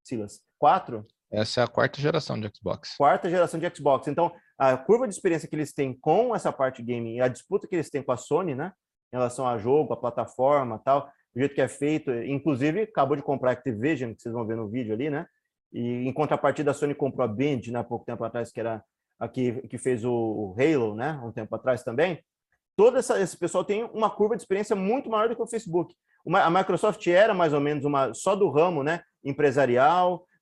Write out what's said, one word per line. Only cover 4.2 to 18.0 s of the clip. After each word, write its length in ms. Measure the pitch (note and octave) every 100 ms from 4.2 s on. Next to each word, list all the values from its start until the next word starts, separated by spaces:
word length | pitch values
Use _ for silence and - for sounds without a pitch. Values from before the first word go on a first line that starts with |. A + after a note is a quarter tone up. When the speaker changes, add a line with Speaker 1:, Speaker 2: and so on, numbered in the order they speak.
| E3+ E3 _ -
Speaker 1:
a 180 | C3+ C3
curva 320 | D#3+ A#3 B3
de 60 |
experiência 340 | F#3 F#3+ E3 -
que 80 | D3+
eles 160 | D3+
têm 200 | - C#3
com 420 | B2 D#3 F3 B3
essa 180 | G#3 D#3+
parte 300 | - C3 B2+
gaming 340 | A#2 A#2+ A#2 A#2
e 40 |
a 80 | B2+
disputa 380 | A#2 - F#3+ -
que 80 |
eles 160 | F3+ D3
têm 120 | C#3
com 100 | B2+
a 40 | B2
Sony, 380 | - D3+ F#3
né? 180 | B2+ F3 - _ _ - B2
Relação 300 | B2 A#2+ B2+
a 120 | A#2+
jogo, 340 | G#2+ C#3+ D3
a 40 | -
plataforma, 840 | B2 D3 E3+ - C3+ D3 B2 A2
tal, 260 | - C#3 - _ _
o 40 | A#2+
jeito 160 | C#3
que 60 | C#3
é 80 | C3
feito, 420 | - C#3+ D#3 D3+
inclusive 720 | A#2+ A2 C#3 D#3+ B2+ D3 E3+
acabou 340 | A3 - C3 C#3+
de 60 |
comprar 280 | C#3+ C3+ B2+
a 20 |
Activision, 640 | B2 C#3 G#2 C3+ D3 B2
que 80 | G#2+
vocês 120 | A#2+
vão 120 | A#2 A2
ver 100 | A2+
no 120 | G#2+
vídeo 260 | A#2+ A2
ali, 160 | G#2+ D3+
né? 160 | C#3+ - _ _ _ _
E 360 | A#2+ A#2+ A#2+ B2+
em 40 |
contrapartida 580 | C3 D3 - C#3+ C3+ C#3+
a 40 |
Sony 200 | C3 D3
comprou 300 | C#3+ C#3 -
a 40 | B2
Band, 320 | G#2+ C#3+ C3 A2
né, 120 | A#2+
há 40 |
pouco 200 | A2+ A#2